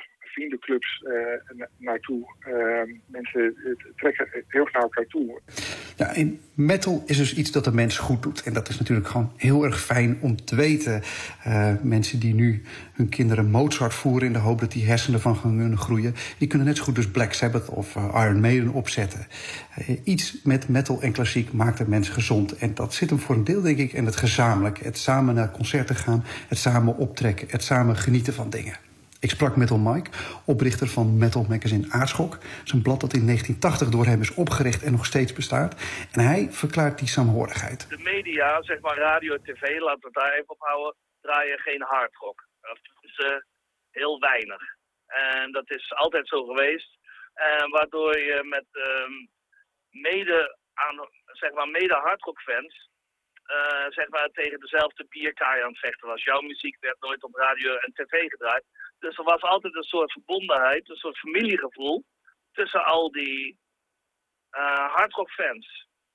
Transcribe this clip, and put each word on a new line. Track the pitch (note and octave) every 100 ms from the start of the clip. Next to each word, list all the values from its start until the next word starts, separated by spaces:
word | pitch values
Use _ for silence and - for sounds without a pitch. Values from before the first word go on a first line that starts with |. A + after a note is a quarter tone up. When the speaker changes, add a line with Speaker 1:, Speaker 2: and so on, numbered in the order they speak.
| - _
Speaker 1:
vriendenclubs, | - - D3+ C3 - B2+ - -
eh, | C3+ A#2+ A#2 A#2+ - B2
na-, | B2 -
naartoe. | B2 A2+ - B2 A#2 -
Eh, | - A#2+ A2+ A#2 A2+ A#2 -
mensen, | B2+ A#2+ B2 A#2 A#2 C3
eh, | - - -
trekken | D3 - - B2 -
heel | C3+
erg | D3
naar | B2
elkaar | A#2+ - A#2
toe. | D#3+ A#2+ - - - - - - -
Speaker 2:
Ja, | -
en | - D3+ - -
metal | - D3 F#3+ F#3+ E3 -
is | C#3+
dus | C3+ -
iets | D3
dat | D3
de | C3+
mens | A#2 A#2 -
goed | - B2
doet. | D3 -
En | -
dat | A2 -
is | A2
natuurlijk | A2 A2+ G2
gewoon | B2 A2+ -
heel | B2 C#3+
erg | D3 F2
fijn | - B2 A#2+ B2
om | C#3 A2 -
te | A#2+
weten. | D3+ D3+ A#2+ G#2+ - - - -
Eh, | - A2 G#2 G#2
mensen | B2+ A2 G#2 A#2+
die | A2+
nu | A2 A#2 G#2+ - - -
hun | - G#2+
kinderen | - A#2+ A2 G#2+
Mozart | A2 D3 - A#2
voeren... | - C#3 B2+ B2
in |
de | A#2
hoop | G#2+ A#2
dat | A2+
die | A#2+ A2
hersenen | A#2 - A#2
van | A#2+ A2+
gaan | A#2 A2+ A2+ G#2+
groeien... | G#2+ A2+ A#2 A#2 - -
die | D3
kunnen | D3 C#3
net | D3
zo |
goed | - A#2+
dus | G#2
Black | B2 G#2+
Sabbath | - A#2+ A#2 -
of, | - F#2+ -
eh, | G2+ A2+ A2
Iron | G2+
Maiden | A2 B2+ A#2
opzetten. | C3+ - - G#2+ G2+ - - - - - -
Eh, | - B2+
iets | - E3+ - -
met | C#3+ C3 -
metal | B2+ C3 B2+
en | B2+
klassiek | B2 A#2 B2 A2+
maakt | A2 A#2 A2+
de | A2
mens | G#2 G2
gezond. | - A2+ G#2+ G2+ -
En | A2+
dat | G#2 A#2+
zit | - D#3+
hem | D3
voor | - A#2
een |
deel, | G#2 G3
denk | F3 C#3
ik, | C3
in | C3+ A#2
het | -
gezamenlijk. | A#2+ - A#2 G2+ G#2 G2+
Het | A#2 A2+
samen | - C3 C3 A#2
naar | G#2+
concerten | - A2+ D3 B2+ B2
gaan, | - A#2 - - -
het | -
samen | B2+ A#2+ A#2 A2+
optrekken... | B2+ - A2+ F#2+ -
het | G#2+
samen | - B2+ A#2+ G#2
genieten | - B2 A#2+
van | - A2
dingen. | A2 G#2 - _ - _ -
Ik | -
sprak | - C#3+ B2+
Metal | A#2+ A2
Mike, | G#2+ D3+ - - - - -
oprichter | B2 B2+ - B2
van | - A2 A2
Metal | A#2 B2 A2
Magazine | A2 A2 G#2+ -
Aardschok. | A2+ C3+ - E3 - - -
Zijn | - B2+
blad | G#2+ C3
dat | C3+
in | C3 A2+
negentien | A#2 - A2+
tachtig | F3+ - C3
door | A#2 A#2
hem | A2+
is | A2
opgericht | - F3 - B2+ A#2
en | -
nog | A#2+ -
steeds | C#3 B2
bestaat. | - B2+ C3 E3+ - - - -
En | -
hij | A#2 F3+ G#3
verklaart | - D3+ E3 D3 D3
die | B2+
saamhorigheid. | - A#2+ A2+ - - - B2+ -
Speaker 3:
De | D3+
media, | F3 G3 F3+ D3+ C#3+ D#3
zeg | D#3+ D3+
maar | D3+ C#3+
radio | D#3 D#3+ D#3+
en | C#3+
tv, | - C3+ C#3 D#3
laten | D#3+ C#3+
we | B2+
het |
daar | C#3 C#3
even | D3 D3
op | D#3
houden, | D3+ D3 D3 - _ _
draaien | C#3 D3 D3 C#3
geen | C#3+ C#3+
hardrock. | C3 C3+ A#2 - B2+ - _ _
Dat | A2+ A#2 - _
is, | _ -
eh, | C#3 C#3 - _ _ _ _
heel | C3 D#3 C#3+
weinig. | C#3 B2 G#2 G2 - - _ _ -
En | C3 C3+ C3 C3
dat | C3+ B2+
is | C#3 -
altijd | C3+ D#3+ D#3 -
zo | B2+ B2
geweest. | C3 C#3 E3 - _ _ - -
En | - D#3 D3+ D3
waardoor | D3+ D3+ D#3 D#3 D3+
je | C#3+ C#3+
met, | C#3+ C#3+ C3
ehm, | C#3+ C3+ C3 C3 C3+ B2 _ _ _ _ _ _
mede | C3 D3+ F#3+ F3 E3 D3 - _
aan, | - D3 D3 C#3+ _ _
zeg | B2+ D#3
maar, | C#3+ C#3+
mede | E3 F#3
hardrockfans, | D3+ D#3 - - D#3 - A#2+ G#2 - _ _ _ _ _ _ -
eh, | D3 D3 C#3+ C#3+
zeg | D3+ D3+
maar, | D#3 D3
tegen | - D3 C#3+
dezelfde | C#3 D#3 D3+ - D3
bierkaai | D3+ D3+ - C#3 C3
aan | B2
het | A#2+
vechten | B2 A#2 A#2
was. | A2+
Jouw | B2 C#3
muziek | D3 C#3+ C#3+ -
werd | B2+ C3
nooit | C3 C3+
op | B2+ B2+
radio | C3 C3 C3 B2+
en | B2+
tv | - C3+ E3 D#3+
gedraaid. | - A#2 B2 - - - _
Dus | E3 D#3+
er |
was | E3 E3+
altijd | F3 F#3+ F#3+ E3
een |
soort | D#3 F3 D3+
verbondenheid, | - - F#3+ F#3+ C#3+ C3 D3+ -
een | D#3+
soort | D#3+ C#3
familiegevoel | D3+ F3 A3+ F#3+ C3 - C#3 F3 - _ _ _ _
tussen | - G3 F#3+ -
al | E3 D#3+
die, | C#3+ C#3 C3+ C3+ - _ _ _ _ _ _ _ _ _
eh, | C3+ C#3+ C#3+ C#3+ E3
hardrockfans. | G#3 - F3+ - D#3+ A3 - - - _ _